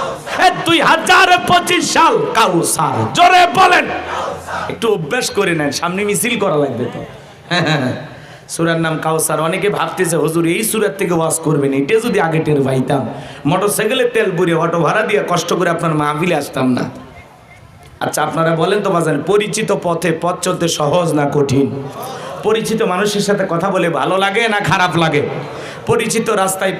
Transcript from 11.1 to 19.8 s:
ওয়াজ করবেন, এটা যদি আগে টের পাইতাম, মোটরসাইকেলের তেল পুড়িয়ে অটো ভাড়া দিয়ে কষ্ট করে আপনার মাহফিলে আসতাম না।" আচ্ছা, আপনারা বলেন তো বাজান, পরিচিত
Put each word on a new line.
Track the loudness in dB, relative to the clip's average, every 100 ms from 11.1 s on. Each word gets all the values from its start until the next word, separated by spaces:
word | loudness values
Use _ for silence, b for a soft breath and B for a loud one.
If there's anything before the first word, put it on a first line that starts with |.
ওয়াজ | 0 0
করবেন, | -2 0 0 2
এটা | 0 2
যদি | 0 2 0
আগে | 2 0
টের | 2 2
পাইতাম, | 2 0 0 -2 -2 B B B 0
মোটরসাইকেলের | 0 0 0 0 0 0
তেল | 2 0 0
পুড়িয়ে | 0 2
অটো | 0 0
ভাড়া | 2 0
দিয়ে | 0 0 0
কষ্ট | -2 0
করে | 0 0
আপনার | 0 0
মাহফিলে | 0 0 0 0
আসতাম | 0 -2 -2 0
না।" | 0 -2 -8 -18 -20 -20 -20 -20 -20 -20 -20 -20 -8
আচ্ছা, | -6 -2
আপনারা | -2 0 0 2
বলেন | 0 0
তো | 0
বাজান, | 0 0 0 2
পরিচিত | 2 2 -2 -2 -2